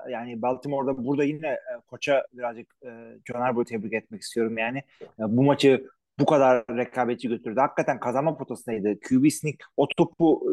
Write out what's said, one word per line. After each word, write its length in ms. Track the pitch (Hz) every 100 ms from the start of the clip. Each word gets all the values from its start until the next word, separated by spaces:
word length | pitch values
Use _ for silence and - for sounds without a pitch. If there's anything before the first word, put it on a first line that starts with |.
| 131
yani 300 | 117 120 117
Baltimore'da 640 | 123 127 143 139 131 135 120
burada 180 | 143
yine, 240 | 143 151 156
e, 340 | 127 - 120 _
koça 360 | 123 147 135 -
birazcık, 340 | 123 120 113 - _
e, 40 | 127 117 113 113 117
John 140 | 120
Harbaugh'u 260 | 127 117 120
tebrik 280 | 113 104
etmek 280 | 110 - 104
istiyorum 360 | - 117 113 113
yani. 200 | 113 135 - -
E, 60 | - -
bu 240 | 107 120
maçı 440 | 139 139 139 131 - _ _ -
bu 60 | 143
kadar 400 | 151 131 127 113
rekabetçi 580 | 120 120 131 120 120 117
götürdü. 320 | 113 117 110
Hakikaten 400 | 143 - 151 131
kazanma 380 | 123 127 160 147
potasındaydı. 640 | 135 113 - 110 104 101
Q 240 | - 127
B 60 | 151
sneak 260 | - 151 - - -
o 100 | 143 -
topu 460 | 165 - 165 - -